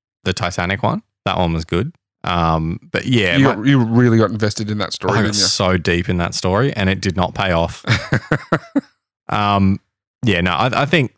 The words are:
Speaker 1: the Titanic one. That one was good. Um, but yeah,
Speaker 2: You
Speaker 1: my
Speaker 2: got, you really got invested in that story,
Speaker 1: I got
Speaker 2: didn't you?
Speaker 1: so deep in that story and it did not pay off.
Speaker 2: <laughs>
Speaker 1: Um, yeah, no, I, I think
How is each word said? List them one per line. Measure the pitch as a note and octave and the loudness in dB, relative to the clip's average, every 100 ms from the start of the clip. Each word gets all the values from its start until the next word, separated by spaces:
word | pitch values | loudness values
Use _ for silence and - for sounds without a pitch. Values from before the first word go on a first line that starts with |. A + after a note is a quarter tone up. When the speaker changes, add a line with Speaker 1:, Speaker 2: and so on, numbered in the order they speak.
| _ _ | _ _
Speaker 1:
the | - | -6
Titanic | F2+ F2 F2+ F2 G2 | -4 -4 -2 -4 -2
one. | A2 F#3+ - _ | -2 -4 -8 _
That | - F2+ | -4 -2
one | F2 | 0
was | E2 | -2
good. | E2 F2 C3+ - _ _ | -2 -2 -4 -8 _ _
Um, | - F2 E2 D#2+ D#2+ E2+ - | -4 0 0 0 -2 -8 -6
but | - - | -6 0
yeah, | B2 F#2+ F2 | 0 2 4
Speaker 2:
You | |
Speaker 1:
my | C3+ G#2+ | 2 2
Speaker 2:
got, | A#2+ | 2
you | C#3 | 2
really | A2+ A#2 B2 A2+ | 4 4 4 4
got | G#2+ | 2
invested | G#2+ G#2+ - G#2+ | 0 -2 -4 -6
in | G#2 | -4
that | F#2+ | -6
story, | - F#2 | -6 -2
Speaker 1:
I | G#2 | 0
got | |
Speaker 2:
didn't | G#2 G#2 | 0 0
you? | |
Speaker 1:
so | F#2+ - F#2 F#2 | -2 0 2 2
deep | E2+ F2 F2 | 0 0 0
in | F2+ | -2
that | E2+ | -2
story | - F#2 F#2+ C3+ | -2 0 2 0
and | - F#2+ | 0 -2
it | F#2+ | 0
did | G2 F2+ | -2 -2
not | F2+ | -2
pay | - G2 | -2 0
off. | E2+ E2+ - - | 0 0 -4 -4
Speaker 2:
<laughs> | A2+ - B2+ - D3+ - E3 - C#4 - _ _ _ - | -4 -2 -4 -2 -4 -2 -6 -4 -6 -6 _ _ _ -6
Speaker 1:
Um, | G#2 G2+ G2+ G2 G2+ _ _ _ - | -2 2 4 4 0 _ _ _ -6
yeah, | A#2 F2+ | 0 2
no, | F2+ | 2
I, | E2+ B2 A2+ | 0 0 0
I | C#3 | 0
think | F3 B2 | 0 0